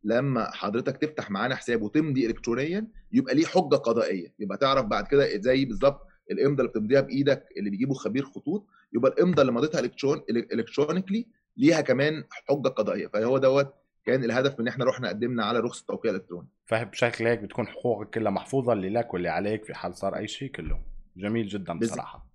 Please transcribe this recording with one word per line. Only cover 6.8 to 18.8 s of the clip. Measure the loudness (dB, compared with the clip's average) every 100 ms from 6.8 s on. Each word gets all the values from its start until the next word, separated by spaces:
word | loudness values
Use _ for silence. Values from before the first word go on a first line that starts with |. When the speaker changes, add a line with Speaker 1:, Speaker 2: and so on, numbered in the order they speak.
| 4 4
Speaker 1:
بايدك | 4 0 2 2 -2 -6
اللي | -6
بيجيبوا | -2 -2 -2
خبير | -2 -4 -4
خطوط، | -8 -4 -6 -6 _ _
يبقى | 2 2
الامضاء | 4 4 6
اللي | 4
مضيتها | 4 0 0
الكترون-، | -4 -2 -2 -2 0
الك-، | -2 -2
الكترونيكلي | -4 -4 0 0 0 -2 -4 -6 _ _ 2
ليها | 4 4
كمان | 2 2 2 -2 -10
حجه | -16 -2 0 0
قضائيه. | 0 -2 -2 -2
فهو | -2 2 4
دوت | 4 4 2 -4 _ _ 0
كان | 0
الهدف | 2 2 0
من | 0
ان | -4
احنا | 0 -2
رحنا | 0 -4
قدمنا | -2 -2 0 0
على | 0
رخصه | -2 -6 -8
توقيع | -4 -2
الكتروني. | -4 -6 -14 -16 _ _
Speaker 2:
فبشكل | -2 -2 -2 -2 0 0
هيك | 0
بتكون | -2 -6 -6
حقوقك | -4 -4 -4 -4
كلها | -2 -2
محفوظه، | -2 -2 -2 0
اللي | 0